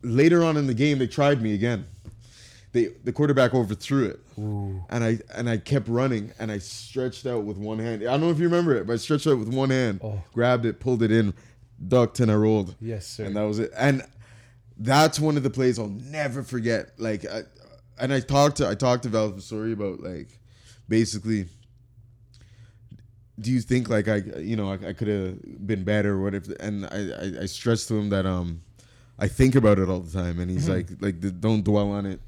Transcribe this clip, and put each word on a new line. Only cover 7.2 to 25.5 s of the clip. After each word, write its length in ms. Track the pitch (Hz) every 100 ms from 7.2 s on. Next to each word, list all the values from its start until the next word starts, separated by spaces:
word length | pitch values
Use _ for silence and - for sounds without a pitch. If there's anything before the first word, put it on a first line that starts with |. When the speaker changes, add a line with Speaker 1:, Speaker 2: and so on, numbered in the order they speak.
Speaker 1:
out 200 | 131 120
with 120 | 104 98
one 220 | 104 110
hand. 240 | 113 113
I 40 | 113
don't 100 | 135
know 100 | 165
if 60 | 156
you 60 |
remember 320 | 170 170 170 123
it, 100 | 95
but 60 |
I 40 | 117
stretched 300 | - 147 156
out 120 | 135
with 100 | 107
one 220 | 131 135
hand, 300 | 131 123 101
Speaker 2:
Oh. 180 | 110 104 87
Speaker 1:
grabbed 320 | - 120 123 117
it, 120 | 101
pulled 240 | 131 123
it 80 | 113
in, 220 | 113 104 90 - - - - 92
ducked, 320 | 123 117 -
and 100 | 117
I 40 |
rolled. 400 | 107 107 107 92 -
Speaker 2:
Yes, 240 | 113 110 -
sir. 180 | -
Speaker 1:
And 100 | 101 101
that 80 |
was 160 | 107 107
it. 120 | 113 -
And 240 | 131 135 - - - - - _ - -
that's 420 | 110 135 156 147
one 200 | 151 147
of 40 |
the 60 | 131
plays 300 | 110 127 117
I'll 100 | 104
never 540 | 101 127 151 143 120
forget. 480 | 127 123 117 113 - -
Like, 260 | 110 107
I, 200 | 107 110 - _ - - _ -
and 160 | 131
I 60 | 135
talked 380 | 127 139 143 143
to, 100 | 131
I 60 |
talked 300 | 98 131 123
to 40 | 120
Val 220 | 110 107
Vasori 420 | 98 92 110 110
about, 280 | 107 101 90
like, 240 | 90 87 69 - _ _ - - -
basically, 580 | 113 107 104 104 110 90 - - _ _ - - - - - - - - _ - - - - _ -
do 100 | 110
you 100 | 127
think, 280 | 110 127 117
like, 180 | 113 104
I, 100 | 107 98 -
you 160 | 85 110
know, 140 | 98
I, 20 | 95 95
I 40 |
could 160 | 98 104
have 580 | 104 92 95 -